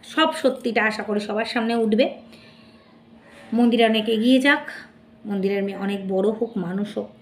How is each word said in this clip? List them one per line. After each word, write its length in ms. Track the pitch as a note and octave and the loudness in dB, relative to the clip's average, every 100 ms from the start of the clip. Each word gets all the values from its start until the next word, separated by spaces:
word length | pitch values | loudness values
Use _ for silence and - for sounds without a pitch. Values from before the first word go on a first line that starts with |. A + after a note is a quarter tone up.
সব 260 | - - D#4+ D#4+ | -6 0 0 2
সত্যিটা 400 | C4+ C4 A#3+ A3 G#3+ | -2 0 -2 0 0
আশা 140 | G#3+ | -2
করি 180 | G#3 G#3 G#3 | -4 -4 -2
সবার 220 | G#3 A3+ | -4 -2
সামনে 200 | B3 A3+ A#3 | -2 -2 0
উঠবে। 220 | A3+ G#3+ D#4+ - - - - - - - _ - _ - - - - A3+ | 2 4 2 0 -20 -20 -20 -20 -20 -20 _ -20 _ -20 -20 -20 -6 2
মন্দিরা 280 | A#3+ A3+ A3+ | 2 4 4
অনেক 140 | A3 A3 A3 | 2 0 0
এগিয়ে 240 | A#3+ C4 C4+ | 4 4 4
যাক, 180 | D4 - - - - - - G#3 | 2 -2 -16 -18 -20 -20 -18 -8
মন্দিরের 360 | G3+ G3 G3+ | -2 0 0
মেয়ে 160 | G3 F#3+ G3 | -2 -4 -4
অনেক 140 | G3 F#3+ | -4 -2
বড় 200 | F#3+ G3+ G#3+ | 0 0 0
হোক, 140 | A3+ G3+ F3 | -6 -6 -6
মানুষ 240 | F#3+ G#3 - | -6 -6 -8
হোক 100 | G3+ - | -10 -14